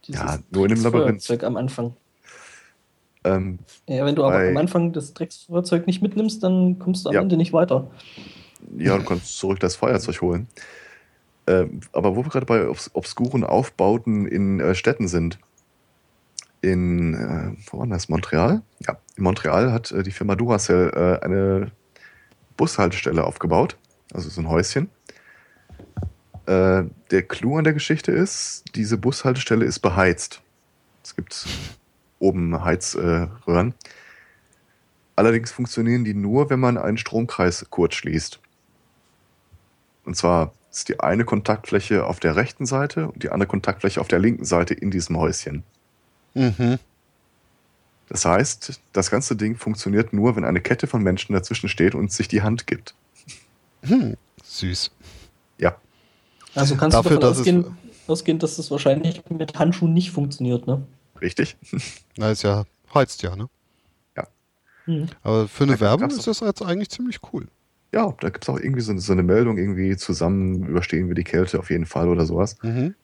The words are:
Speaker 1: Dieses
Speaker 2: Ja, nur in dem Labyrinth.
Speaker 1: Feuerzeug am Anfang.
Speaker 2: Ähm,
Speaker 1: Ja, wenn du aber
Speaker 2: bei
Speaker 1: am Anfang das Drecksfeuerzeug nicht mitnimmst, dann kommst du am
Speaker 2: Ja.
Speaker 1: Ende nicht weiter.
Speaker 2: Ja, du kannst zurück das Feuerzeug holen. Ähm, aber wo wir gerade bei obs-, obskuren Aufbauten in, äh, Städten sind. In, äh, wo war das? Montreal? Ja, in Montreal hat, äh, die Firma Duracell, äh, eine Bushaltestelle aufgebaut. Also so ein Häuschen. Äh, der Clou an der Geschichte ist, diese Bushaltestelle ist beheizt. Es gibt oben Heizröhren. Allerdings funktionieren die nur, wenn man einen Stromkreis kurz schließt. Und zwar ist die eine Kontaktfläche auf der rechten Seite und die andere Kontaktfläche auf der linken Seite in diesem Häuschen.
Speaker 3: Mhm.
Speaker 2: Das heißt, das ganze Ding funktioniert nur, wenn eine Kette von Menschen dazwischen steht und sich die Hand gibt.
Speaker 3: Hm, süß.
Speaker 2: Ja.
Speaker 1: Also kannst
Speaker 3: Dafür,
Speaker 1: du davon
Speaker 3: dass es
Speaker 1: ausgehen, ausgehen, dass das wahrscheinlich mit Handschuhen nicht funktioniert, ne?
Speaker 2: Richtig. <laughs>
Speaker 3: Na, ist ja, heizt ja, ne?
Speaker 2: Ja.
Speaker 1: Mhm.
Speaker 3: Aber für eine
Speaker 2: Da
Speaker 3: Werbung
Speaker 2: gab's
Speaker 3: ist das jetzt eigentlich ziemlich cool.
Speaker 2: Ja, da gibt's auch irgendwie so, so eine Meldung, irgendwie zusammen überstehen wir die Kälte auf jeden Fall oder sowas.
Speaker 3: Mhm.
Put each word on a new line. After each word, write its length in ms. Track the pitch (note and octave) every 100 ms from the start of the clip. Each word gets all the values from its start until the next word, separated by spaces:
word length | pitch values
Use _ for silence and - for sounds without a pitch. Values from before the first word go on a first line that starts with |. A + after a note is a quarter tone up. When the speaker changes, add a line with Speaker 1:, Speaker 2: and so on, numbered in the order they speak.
| -
Speaker 1:
Dieses 140 | C#2+
Speaker 2:
Ja, 180 | C#2 D2 -
nur 140 | F#2 G2
in 80 |
dem 80 | A2+
Labyrinth. 420 | A#2 A#2+ C#3 G#2
Speaker 1:
Feuerzeug 200 | - A#2+
am 120 | A2+ B2
Anfang. 400 | C3 B2+ A#2+ - _ _ _ - - - _ _ _ _ _ _
Speaker 2:
Ähm, 340 | F2+ F#2+ F#2+ F2+ - - -
Speaker 1:
Ja, 160 | B2+
wenn 120 | C#3+ D3
du 80 |
aber 120 | C3+ F#2+
Speaker 2:
bei 120 | F#2
Speaker 1:
am 60 | C#3
Anfang 360 | F3 F3 E3+
das 200 | E3 C#3
Drecksfeuerzeug 720 | - E3+ - - F3 F3 E3+ F3
nicht 160 | F3+
mitnimmst, 400 | F#3 G#3 A3 G#3+
dann 360 | F#3 F#3 F3+ F3+
kommst 260 | F3+ F3+
du 60 | -
am 40 |
Speaker 2:
Ja. 60 | -
Speaker 1:
Ende 160 | G3 E3
nicht 160 | E3+
weiter. 360 | D#3+ F3 C3 C3+ - - - - - - - - -
Speaker 2:
Ja, 180 | F2 F#2+
du 60 |
kannst 340 | - F2 - -
zurück 220 | F#2+ F#2+
das 160 | F2+ -
Feuerzeug 440 | A#2+ A2 - F2
holen. 260 | F2 F2 A#2+ - - - - - _ _ _ _ -
Ähm, 340 | F#2 F2+ F#2 -
aber 240 | - G2+ G2+
wo 80 |
wir 60 | D3
gerade 160 | C3+ B2+
bei 220 | A2+ D2
obs-, 220 | - -
obskuren 500 | - - - B2 C3
Aufbauten 800 | F#2 F#2+ C3 - F#2 A#2+ A#2 G#2+ G2+
in, 340 | E2 G2 F#2+
äh, 140 | D2
Städten 340 | F#2 - - F#2+
sind. 300 | E2+ E2 - _ _ _ _ _ _ _ _ _ - _ _
In, 520 | F#2 F2+ F2+ F2 E2
äh, 420 | D#2 A1+ D#2+ F2 G2+ -
wo 80 | -
war 80 | A#2+
das? 200 | F2+ -
Montreal? 540 | E2 - B2+ A#2 G#3+ - _ -
Ja, 100 | - _ -
in 80 |
Montreal 480 | F#2 F#2+ D#2 F2+ B2
hat, 180 | A2+ A#2
äh, 100 | -
die 80 | F#2+
Firma 220 | - G2+ G2
Duracell, 540 | A#2+ G#2+ - F2+ F2+
äh, 300 | - F2+ F2+
eine 460 | - G2 G2 F#2+ G2 _ _ _ - _ _ _ _ -
Bushaltestelle 680 | E3 - F2 F#2 - E2
aufgebaut. 520 | E2+ - F2 F#2 C3 - _ _ _
Also 160 | - D#2
so 120 | F2
ein 80 | D#2+
Häuschen. 400 | E2 - C3+ F#3 _ - _ _ _ _ _ _ - - - - - _ - -
Äh, 380 | F#2 F#2+ F#2 E2+ - _
der 120 | F#2 -
Clou 300 | - A#2 D#3
an 60 |
der 80 | D#3
Geschichte 400 | D3 - D#3 -
ist, 520 | - G3 - - - - -
diese 200 | G#2+ A2
Bushaltestelle 680 | A#2+ C3+ C3 B2+ - A2+
ist 160 | A2 -
beheizt. 600 | G2+ F2 F#2 E2+ - - _ _ _ _ _ _
Es 140 | - -
gibt 300 | - - - - - - _ _ _ _
oben 420 | F#2+ F2+ E2+ E2
Heizröhren. 1120 | F2 E2+ - - F2 E2 E2+ - - E2+ A2 - - - - - _ _ _ _ _ _ _ _ _ -
Allerdings 340 | A2 A#2 A#2
funktionieren 540 | - A#2+ - A#2 B2
die 100 | A2
nur, 340 | G2+ G2+ B2+ C#3+
wenn 100 | C3
man 180 | B2+ A#2
einen 200 | F#2+ A2+
Stromkreis 680 | - A2 A#2+ - F2+ E2+ -
kurz 240 | - E2+
schließt. 440 | - - D#2+ - - _ _ _ _ _ _ _ _ _ _ _ - _ _ _ _
Und 120 | - E2+
zwar 360 | F2 F2 D#2+ _ _
ist 180 | - -
die 120 | -
eine 240 | C#2+ G2+
Kontaktfläche 840 | A#2 G#2+ G#2 G#2 - G2+ - G2+ -
auf 120 | F2+
der 160 | E2+ D#2+
rechten 300 | B2 - C3
Seite 420 | C3+ C#3+ - D#3
und 140 | -
die 80 | -
andere 180 | F#2+ G2
Kontaktfläche 520 | G2+ G2 F#2 G2 -
auf 80 | -
der 100 | F2
linken 260 | A2 -
Seite 300 | - E2+ F2
in 160 | - G2+
diesem 260 | F#2 E2 D#2+
Häuschen. 460 | D#2+ D#2+ - D2 - _ _ _ _ _ _
Speaker 3:
Mhm. 440 | C3 B2+ G#2 A#2+ B2 _ _ _ _ _ _ _ _ _ _ _ _ _
Speaker 2:
Das 160 | -
heißt, 560 | E2+ F#2 C3+ - - - _
das 180 | G2+ F#2
ganze 260 | G#2 - G#2+
Ding 200 | G#2+ A2+
funktioniert 560 | - A2 G2 G2+ A2
nur, 220 | G2+ A#2
wenn 100 | A2
eine 160 | B1 F2+
Kette 260 | - B2 C#3
von 140 | A#2+
Menschen 320 | G2 F#2 -
dazwischen 340 | G2 - A2+ G2+
steht 260 | - F2+
und 160 | C#2 G2+
sich 160 | - A2
die 160 | G#2+
Hand 240 | G#2 A#2 -
gibt. 280 | - - _ _ _ - - _ _ _ _
Speaker 3:
Hm, 340 | C3 B3+ A#2+ - _ -
süß. 480 | - - F#2 F2+ - _ - - - _ _ -
Speaker 2:
Ja. 180 | F2 - _ _ _ _ _ _ -
Speaker 1:
Also 220 | C#3 C#3 C#3
kannst 200 | D#3 A2+
Speaker 3:
Dafür, 200 | E3+ D3
Speaker 1:
du 20 |
davon 120 | B2
Speaker 3:
dass 60 | C3
es 40 |
Speaker 1:
ausgehen, 360 | B2+ F3 E3+ - - - -
ausgehen, 320 | D#3+ - D#3+
dass 180 | D#3+ -
das 140 | D3+
wahrscheinlich 520 | C#3+ C#3 C#3+ E3 - -
mit 300 | E3 D#3 -
Handschuhen 340 | E3 F3+ E3+
nicht 180 | E3 F3+
funktioniert, 560 | - C#3+ - B2 A#2+ B2
ne? 180 | C3+ C#3 _ _ -
Speaker 2:
Richtig. 360 | F2+ - - - - D#3 -
<laughs> 300 | - _ -
Speaker 3:
Na, 140 | G#2+
ist 120 | G#2+
ja, 220 | G#2 G#2 G#2 _ _
heizt 280 | D3 C3 -
ja, 140 | F#2 F#2+
ne? 120 | A#2+ _ _ _ _ _ _ -
Speaker 2:
Ja. 100 | - _ _ _ _ _ -
Speaker 1:
Mhm. 220 | D#3 E3 -
Speaker 3:
Aber 240 | G#2+ A2 G#2
für 160 | -
eine 100 | C#3+
Speaker 2:
Da 60 | A2+
Speaker 3:
Werbung 280 | G#2 C3+ C#4
Speaker 2:
gab's 80 | C#4
Speaker 3:
ist 100 | -
das 140 | G#3+
jetzt 220 | G#3+ -
eigentlich 260 | F#3 F3+ G3+
ziemlich 300 | - B3 - -
cool. 140 | D#3 - _ _ _ _
Speaker 2:
Ja, 220 | G#3+ A#3 -
da 100 | F2
gibt's 180 | - -
auch 100 | C3
irgendwie 220 | - C3
so, 160 | A2 G2
so 160 | F#2+
eine 100 | F#2
Meldung, 360 | F2 G#2 A#2+ G#2
irgendwie 380 | G2 F#2 F#2+ F#2+
zusammen 680 | - E2 E2+ G2 F#2+ F#2 F#2
überstehen 420 | E2+ F2 E2 F2+
wir 60 |
die 100 | E2+
Kälte 340 | E2+ F2 F#2 -
auf 100 | -
jeden 160 | E2+
Fall 240 | E2 - F2
oder 160 | F2
sowas. 320 | D#2+ E2 G#2 -
Speaker 3:
Mhm. 320 | A2+ A#2 D3 G3+